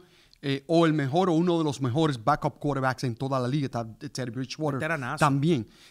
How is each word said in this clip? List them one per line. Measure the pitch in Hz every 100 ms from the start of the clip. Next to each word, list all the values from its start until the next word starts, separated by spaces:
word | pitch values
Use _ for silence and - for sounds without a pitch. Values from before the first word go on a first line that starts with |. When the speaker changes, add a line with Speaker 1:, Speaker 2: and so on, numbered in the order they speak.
| - _ _ _
Speaker 1:
eh, | 143 139 -
o | 165 165
el |
mejor | 151 135 160 185
o |
uno | 160 180 170
de |
los | 151 120
mejores | 131 127 160 123
backup | 110 147 147 -
quarterbacks | 147 135 131 123
en | 131
toda | 113 131 135
la | 123
liga, | 147 131
ta-, | 120 113 107
Teddy | 147 - 123
Bridgewater | 117 131 - 151 135
Speaker 2:
Veteranazo. | 156 160 123 147
Speaker 1:
también, | 151 139 156 147 104 - -